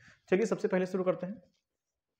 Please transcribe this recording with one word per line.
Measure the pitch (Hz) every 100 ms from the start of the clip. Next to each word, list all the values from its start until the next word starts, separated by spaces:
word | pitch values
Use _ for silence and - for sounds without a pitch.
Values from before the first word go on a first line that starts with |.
| - - -
चलिए | 190 220
सबसे | 190 208
पहले | 185 185
शुरू | 190
करते | 185 180 180
हैं, | 240 - _ _ _ _ _ _